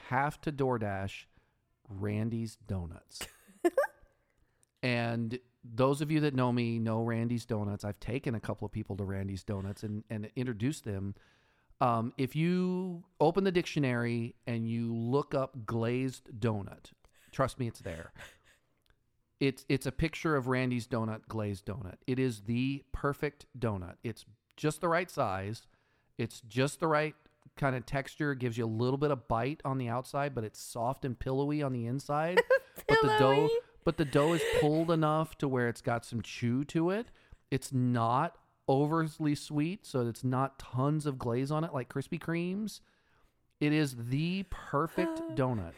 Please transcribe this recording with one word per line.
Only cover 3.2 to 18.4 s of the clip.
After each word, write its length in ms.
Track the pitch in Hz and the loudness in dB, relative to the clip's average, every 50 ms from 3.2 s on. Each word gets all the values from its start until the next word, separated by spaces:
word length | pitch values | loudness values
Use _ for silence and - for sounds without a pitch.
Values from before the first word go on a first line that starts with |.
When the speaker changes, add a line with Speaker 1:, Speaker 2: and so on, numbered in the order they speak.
| - - - - _ - - - - | -12 -12 -14 -20 _ -20 -10 0 0
Speaker 2:
<laughs> 60 | 349 - 539 587 855 - _ - _ _ _ _ _ _ _ _ _ _ _ _ _ _ - | 2 4 2 0 0 -4 _ -20 _ _ _ _ _ _ _ _ _ _ _ _ _ _ -2
Speaker 1:
And 560 | - 127 120 120 117 117 117 117 117 113 123 123 _ _ _ _ - | 0 2 2 2 2 0 0 -2 -2 -2 -4 -6 _ _ _ _ -18
those 360 | 120 113 113 127 135 143 143 | -8 2 4 4 4 4 2
of 100 | 156 147 | 0 2
you 100 | 160 151 | 2 4
that 140 | 151 147 135 | 4 2 2
know 180 | 131 127 123 | 2 2 4
me 260 | 120 123 117 117 117 117 | 2 2 2 0 0 0
know 240 | 113 113 110 113 | 0 0 0 0
Randy's 440 | 113 117 117 113 117 120 120 113 - | 0 0 0 0 0 0 -2 -2 -2
Donuts. 380 | - 113 104 104 104 101 - - | -2 -2 -2 -2 -2 -4 -4 -6
I've 160 | 104 104 - | -6 -8 -6
taken 340 | - - 113 139 - 147 117 | -6 -4 -4 -4 -2 -2 -4
a 60 | 107 | -4
couple 260 | - - 104 - 107 | -4 -6 -6 -6 -6
of 60 | 104 | -6
people 240 | - 107 107 - 98 | -6 -6 -6 -6 -6
to 80 | 95 101 | -4 -4
Randy's 380 | 95 98 98 98 95 98 92 | -4 -4 -4 -4 -4 -6 -8
Donuts 400 | - - 104 98 95 98 101 - | -6 -6 -6 -4 -4 -6 -8 -8
and, 220 | 110 104 104 107 - - | -8 -8 -8 -8 -8 -8
and 200 | 117 107 104 104 - | -8 -8 -8 -8 -6
introduced 480 | 131 127 127 117 95 117 135 160 - - | -4 -4 -4 -4 -2 -2 -2 -2 -4 -6
them. 300 | 110 98 98 98 98 98 - - _ _ _ _ _ _ _ _ _ - - | -6 -6 -4 -4 -6 -8 -10 -16 _ _ _ _ _ _ _ _ _ -2 0
Um, 320 | 135 123 117 113 113 127 - - | 2 2 2 2 0 -2 -2 -2
if 180 | 131 127 - | -4 -2 0
you 680 | 151 160 175 180 180 180 180 180 180 190 185 175 170 - _ _ - | 0 2 2 2 2 2 0 0 -2 -4 -6 -8 -10 -14 _ _ 4
open 240 | 151 160 165 196 190 | 4 4 4 4 2
the 80 | 190 | 4
dictionary 800 | 175 180 160 - - 156 143 127 123 120 120 117 117 117 117 123 - _ - | 2 2 0 0 0 0 2 2 2 2 0 0 0 0 -2 -4 -8 _ -6
and 220 | 127 117 113 113 113 | -4 -4 -2 -2 -2
you 240 | 117 117 117 117 117 | -2 -2 -2 -2 -2
look 400 | 113 113 120 131 139 151 - - | -2 0 2 2 2 2 2 0
up 300 | 135 135 - - 127 107 | 0 0 -2 -4 -10 -6
glazed 600 | - 117 117 113 117 123 127 131 131 123 - _ - 135 107 | -2 0 0 2 2 0 0 -2 -2 -4 -8 _ -14 -8 0
donut, 540 | 110 117 107 101 95 - - - - - - _ _ _ _ _ _ - | 0 0 0 0 -4 -8 -12 -16 -20 -20 -20 _ _ _ _ _ _ -10
trust 260 | - - 135 117 - - | 0 2 2 2 2 -2
me, 80 | 123 | -4
it's 140 | 113 - - | -4 -4 -8
there. 320 | - 98 82 80 85 - - - - - - _ | -10 -10 -8 -8 -10 -14 -16 -18 -20 -20 -20 _